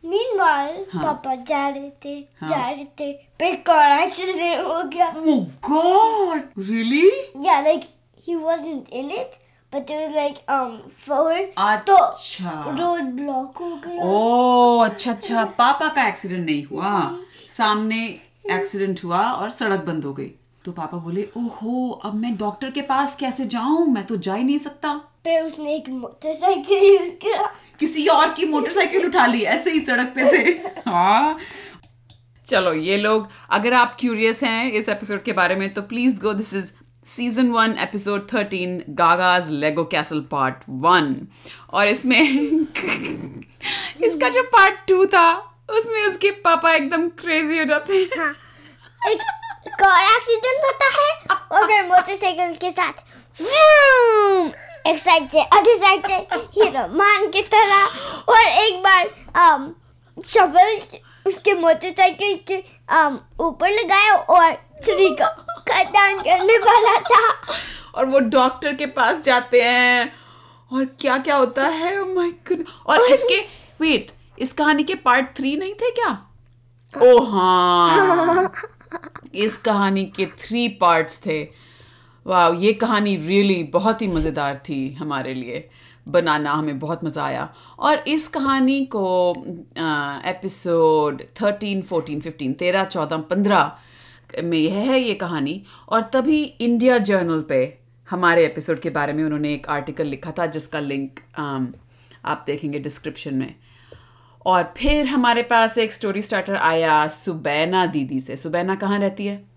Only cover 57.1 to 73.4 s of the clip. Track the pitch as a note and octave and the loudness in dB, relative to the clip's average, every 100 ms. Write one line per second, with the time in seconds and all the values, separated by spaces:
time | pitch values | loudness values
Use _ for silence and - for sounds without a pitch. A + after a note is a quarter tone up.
57.1 | G#4 G4+ G4 - G#4+ G#4 G4 G4 - - | 4 2 -2 2 4 6 6 4 0 -12
58.1 | - - A4+ A4 - A4 F4+ F#4+ F#4+ G4+ | -8 4 6 6 4 2 2 4 4 4
59.1 | - - E4+ E4+ C#4+ C#4 E4+ _ _ _ | -6 -4 4 6 6 -2 -16 _ _ _
60.1 | - - A4 F4+ D#4+ G4+ A4 - - _ | -18 0 4 4 6 4 4 -6 -20 _
61.1 | _ G4 F#4+ - F#4+ E4 D#4+ F4+ F4 F#4 | _ -6 -2 0 2 2 2 0 2 2
62.1 | - G4+ F4+ - F#4+ - _ - D#4 D4+ | 2 -4 -4 -6 -8 -8 _ -2 2 2
63.1 | C4+ - - E4 - F4 G#4 F#4 G4 G#4+ | -2 -14 -6 -6 -2 -2 0 0 2 4
64.1 | G4 - F4 E4 - _ D#5 C5+ F#4+ F#4+ | 2 4 6 6 2 _ -6 -2 4 2
65.1 | - E5 D#5+ - E5+ - - - G#4 G4+ | 2 -2 -4 -14 -14 -4 -2 2 4 4
66.1 | G4 F4 F4+ F#4+ A4+ G#4 A#4 A4 G#4 - | 2 0 2 4 4 6 6 6 4 6
67.1 | G#4 A4 - - D5+ - - - - C4 | 4 4 0 -6 -10 -10 -16 -14 -4 2
68.1 | C4+ A#3+ C4 B3+ B3+ D4+ C4+ C#4+ - A#3 | 2 4 2 2 0 -6 -4 -6 0 0
69.1 | D#4+ C#4+ B3 B3 B3 A#3 B3 B3 B3 A#3+ | 0 2 0 2 2 4 4 4 2 0
70.1 | - - - - _ _ B3+ C4 - C4+ | -8 -20 -20 -20 _ _ -4 -4 -4 -2
71.1 | C4 C4 C#4+ B3+ B3 C#4 D#4+ E4+ G4+ F#4+ | -2 0 0 0 0 -2 -2 -4 -4 -4
72.1 | F#4 F4 E4+ - F4 E4 - - D#4 B4 | -2 -4 -6 -8 -6 -6 -12 0 2 4
73.1 | C5 B4+ G4 | 4 2 -2